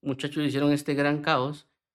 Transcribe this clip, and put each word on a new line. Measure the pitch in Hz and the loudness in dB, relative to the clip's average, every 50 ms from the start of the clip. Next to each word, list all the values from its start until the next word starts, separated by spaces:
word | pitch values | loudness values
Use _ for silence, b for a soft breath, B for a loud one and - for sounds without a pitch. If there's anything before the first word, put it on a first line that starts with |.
muchachos | - 143 131 135 - 143 139 156 147 | -6 -6 -4 -4 -4 -4 -2 -2 -2
hicieron | 139 123 139 147 147 | 0 0 2 2 2
este | 147 143 147 156 143 | 2 2 0 -2 0
gran | 143 143 143 147 147 | 0 2 0 0 0
caos, | 147 156 - 127 127 143 147 - - _ _ _ _ _ | 0 0 0 2 0 -2 -4 -8 -14 _ _ _ _ _